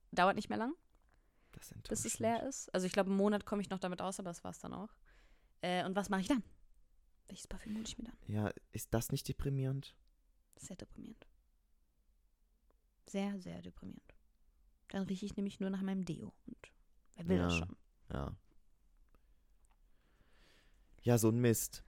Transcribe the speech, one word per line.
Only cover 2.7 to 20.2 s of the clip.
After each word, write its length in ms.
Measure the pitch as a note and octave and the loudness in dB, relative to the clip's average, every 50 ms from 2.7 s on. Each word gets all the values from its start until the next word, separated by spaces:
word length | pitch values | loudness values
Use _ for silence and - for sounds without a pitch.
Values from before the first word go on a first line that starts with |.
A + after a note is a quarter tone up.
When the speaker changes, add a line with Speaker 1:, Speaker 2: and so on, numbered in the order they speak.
| - | 0
Speaker 1:
Also 120 | F#3 F#3 | 2 2
ich 60 | F#3 - | 4 4
glaub, 120 | G3+ F#3+ F#3+ | 4 4 6
einen 80 | G3 | 6
Monat 280 | G3 G3 G#3 G#3+ G3+ - | 6 6 6 4 4 2
komm 160 | - A3 G#3 | 0 -2 -2
ich 80 | G3 - | 0 -2
noch 100 | F#3+ F#3 | -2 -4
damit 220 | F#3+ F#3 F3+ F3 | -2 -2 -2 -2
aus, 180 | F3+ F#3 G3 - | -2 -4 -4 -4
aber 120 | G3 F3+ | -6 -8
das 120 | E3+ - - | -8 -8 -8
war's 160 | F#3 F3+ - | -10 -10 -10
dann 120 | - - - | -10 -8 -8
auch. 220 | - F#3+ A3+ - - - - - - - - - - - _ _ _ | -8 -8 -10 -12 -18 -20 -20 -20 -20 -20 -20 -20 -20 -20 _ _ _
Äh, 240 | - F3+ F3+ F3+ E3 | -2 0 0 0 0
und 120 | F#3 F#3+ | 0 0
was 120 | G3+ G3 F#3+ | 0 0 2
mach 100 | G3+ F#3+ | 0 2
ich 100 | F#3 F#3+ | 2 4
dann, 140 | D4 B3 - - - - - - - - - - _ - - _ _ _ _ - | 2 2 0 -2 -10 -20 -20 -20 -20 -20 -20 -20 _ -20 -20 _ _ _ _ -18
welches 180 | F#3+ - - | -16 -14 -10
Parfüm 300 | - G3+ G3 - A3 G#3+ | -10 -10 -8 -6 -6 -6
hol 60 | A3 A3 | -6 -6
ich 140 | - - - | -6 -8 -8
mir 60 | A3+ | -10
dann? 120 | A#3 - - - - | -10 -12 -12 -6 -2
Speaker 2:
Ja, 220 | G#2 G#2+ G#2+ G2+ - - - - | 0 0 2 0 0 -4 -8 -12
ist 240 | - A#2 - - - | -10 -10 -2 0 2
das 180 | A#2 A#2 - - | 2 2 2 -2
nicht 160 | C3+ - - | -2 -2 -4
deprimierend? 680 | C3 - - C#3+ C3+ C3+ C3 C3 C3+ C#3 C#3 - - - - - _ _ _ _ _ _ _ _ _ | -4 -2 -2 0 0 0 0 0 -2 -2 -4 -8 -14 -20 -20 -20 _ _ _ _ _ _ _ _ _
Speaker 1:
Sehr 200 | - - - F#3 | -16 -14 -14 -12
deprimierend. 500 | - - - - - - - A3+ - - - - - _ _ _ _ _ _ _ _ _ _ _ _ _ _ _ _ _ _ _ _ _ _ _ _ _ _ _ _ _ _ _ _ _ - | -12 -14 -14 -14 -14 -14 -14 -14 -16 -20 -20 -20 -20 _ _ _ _ _ _ _ _ _ _ _ _ _ _ _ _ _ _ _ _ _ _ _ _ _ _ _ _ _ _ _ _ _ -6
Sehr, 300 | - G3 G3 G3+ G3+ G3 | -2 -2 -2 -2 -2 -6
sehr 200 | F3 F3 E3+ F3+ F3 | -8 -10 -10 -10 -12
deprimierend. 520 | F3+ F3+ - - F#3+ - - - - - - - _ _ _ _ _ _ _ _ _ _ _ _ - | -14 -16 -14 -14 -14 -14 -16 -18 -20 -20 -20 -20 _ _ _ _ _ _ _ _ _ _ _ _ -6
Dann 140 | - G3 F#3+ | -4 -2 -2
riech 180 | F#3+ F#3+ F#3 G3+ | -2 -4 -4 -4
ich 140 | G3+ - | -4 -4
nämlich 240 | - G3 G3 - - | -2 -2 -2 -2 -2
nur 100 | G3 F#3+ | -2 -2
nach 120 | G3 F#3+ G3 | 0 0 0
meinem 220 | F#3+ F#3+ F#3+ F#3 | 0 0 0 -2
Deo 280 | E3+ D#3 - - - - - - | -2 -4 -6 -6 -10 -12 -14 -16
und 260 | - - - - - - - - - - - - - - | -16 -16 -16 -16 -20 -20 -20 -20 -20 -20 -20 -20 -18 -14
wer 120 | - E3+ - | -6 0 2
will 100 | F#2+ - | 4 4
das 140 | F2 F2 F2 | 4 4 4
Speaker 2:
Ja, 40 | E2+ E2+ | 2 0
Speaker 1:
schon? 100 | F2+ - - - _ _ _ - - - | -2 -6 -12 -18 _ _ _ -10 -6 -4
Speaker 2:
ja. 240 | C2+ C#2 - - - - - - - - - - _ _ _ _ - - - - - _ - - - _ _ - _ _ _ _ _ - - - _ _ _ _ - | -4 -2 -4 -6 -8 -12 -20 -20 -20 -20 -20 -20 _ _ _ _ -20 -20 -20 -20 -20 _ -20 -20 -20 _ _ -20 _ _ _ _ _ -20 -20 -20 _ _ _ _ -20